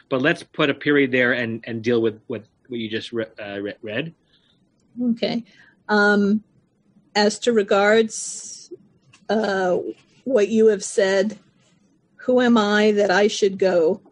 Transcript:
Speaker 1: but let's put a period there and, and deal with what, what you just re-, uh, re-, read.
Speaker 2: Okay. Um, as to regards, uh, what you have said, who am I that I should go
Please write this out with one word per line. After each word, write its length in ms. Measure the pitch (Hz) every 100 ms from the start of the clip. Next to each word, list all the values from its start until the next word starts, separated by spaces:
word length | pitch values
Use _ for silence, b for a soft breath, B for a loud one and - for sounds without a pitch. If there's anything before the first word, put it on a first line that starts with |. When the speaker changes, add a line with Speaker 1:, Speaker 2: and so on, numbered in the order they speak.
| B
Speaker 1:
but 100 | 131
let's 220 | 147 165
put 260 | - - 147
a 60 |
period 380 | 135 151 143 135
there 200 | 127 123
and, 320 | 123 117 113 120
and 160 | 113
deal 200 | 113 120
with 180 | 113 107 -
what, 180 | 110 - _ -
what 100 | 120
you 120 | 110
just 200 | 110 -
re-, 120 | 117 107 -
uh, 200 | 104 101
re-, 160 | 101 -
read. 320 | 107 113 165 - _ _ _ _ _ _ _ 233
Speaker 2:
Okay. 420 | 247 226 202 233 - b b b -
Um, 560 | 208 208 208 202 214 - _ _ _ _ _ _
as 240 | 208 208 -
to 120 | 247
regards, 1160 | 226 196 202 202 226 220 - - - - - - 349 _ _ _ _ -
uh, 480 | 214 220 190 185 175 - - _ _
what 240 | 254 247 202
you 180 | 220 220
have 180 | 196
said, 540 | - - 190 196 214 - _ _ _ _ _ _ _ -
who 260 | - 254
am 160 | 240 233
I 320 | 208 208 214
that 180 | 208 196
I 180 | 185 226
should 300 | - 202 196
go 440 | 185 180 165 208 _